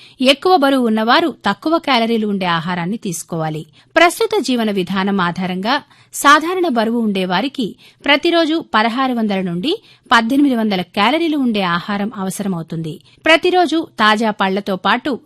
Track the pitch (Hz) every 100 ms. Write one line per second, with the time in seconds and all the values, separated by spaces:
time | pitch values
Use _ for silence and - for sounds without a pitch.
0 | - - 262 285 370 370 277 269 233 220
1 | 220 294 330 - 202 202 320 330 294 240
2 | 226 226 214 196 180 165 165 175 170 226
3 | 196 165 - 165 156 156 165 _ _ 320
4 | 339 - 453 427 262 247 220 202 175 196
5 | 196 196 175 175 185 180 214 277 - _
6 | _ - 285 302 320 370 349 233 220 240
7 | 220 190 185 180 269 - 208 - - _
8 | - 294 339 339 311 320 - 220 226 247
9 | 262 240 214 190 185 175 254 453 - _
10 | - 233 226 277 285 233 220 185 175 208
11 | 214 320 330 302 247 208 180 175 190 202
12 | 202 202 190 - 196 170 160 165 160 -
13 | _ _ 311 320 359 359 320 320 - -
14 | 214 214 220 208 190 196 202 185 196 240
15 | 302 226